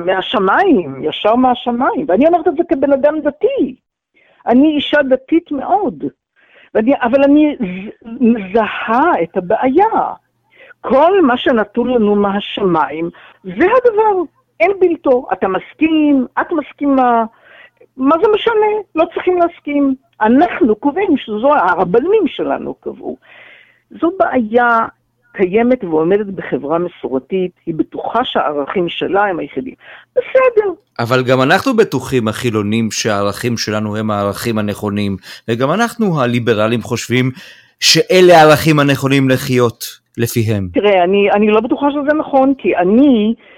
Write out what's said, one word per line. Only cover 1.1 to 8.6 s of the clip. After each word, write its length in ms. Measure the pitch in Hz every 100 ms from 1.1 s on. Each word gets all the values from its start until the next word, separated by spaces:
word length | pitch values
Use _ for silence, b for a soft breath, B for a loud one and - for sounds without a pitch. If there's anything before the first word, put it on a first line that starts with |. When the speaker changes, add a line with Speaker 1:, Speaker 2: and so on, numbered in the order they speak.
| - 208 247
Speaker 1:
מהשמיים, 720 | 254 247 254 240 294 403 277
ואני 200 | 190 311
אומרת 200 | 349 359
את 60 | 285
זה 80 | 349
כבן 240 | 294 277
אדם 260 | 269 294 311
דתי, 560 | 294 - 466 539 254 - _ _ _ b b b b
אני 280 | 247 311 294
אישה 280 | - 294
דתית 480 | 277 254 - 330 -
מאוד, 520 | 285 - 381 339 151 139 - _ _ b b b -
ואני, 180 | 220 277
אבל 220 | 240 277
אני 320 | 277 294 302 262
ז-, 480 | 185 185 208 - 226 233
מזהה 920 | 226 240 185 220